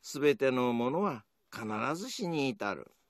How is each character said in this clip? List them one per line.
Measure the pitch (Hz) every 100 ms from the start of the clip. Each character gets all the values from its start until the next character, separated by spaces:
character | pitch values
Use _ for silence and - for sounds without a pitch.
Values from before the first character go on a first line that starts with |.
す | - 143
べ | 143
て | 127 135
の | 127 123
も | 120 120
の | 156
は | 202 143 - _ _
必 | - 110 107 120
ず | 160 247
死 | - 185
に | 160 135
至 | 104 101
る。 | 85 - _